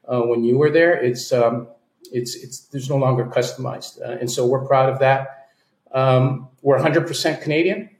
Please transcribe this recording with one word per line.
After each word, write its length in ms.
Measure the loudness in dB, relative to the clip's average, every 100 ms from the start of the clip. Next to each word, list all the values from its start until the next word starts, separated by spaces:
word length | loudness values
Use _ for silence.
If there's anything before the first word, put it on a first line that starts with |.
| -4
Uh, 140 | -2
when 200 | 0 0
you 160 | 2 2
were 120 | 4
there, 220 | 4 4
it's, 400 | 2 0 -4 -2
um, 360 | 2 2 0 -10 -20 _ _ -10
it's, 240 | -8 -8
it's, 260 | -12 -14 -18 _
there's 240 | -12 -4
no 60 | 0
longer 300 | 2 0 0
customized. 760 | -2 -2 -6 -10 -10 -14 -14
Uh, 160 | -12 -6
and 80 | -6
so 160 | 0
we're 220 | 0 0 2
proud 240 | 2 2
of 60 | 2
that. 480 | 2 2 -2 -16 -20 _ _ _ _
Um, 560 | 0 4 4 2 -2 -10 _
we're 140 | 2 4
a 60 |
hundred 240 | 4 2 0
percent 360 | -4 -4 -4
Canadian. 480 | -2 0 0 -2 -10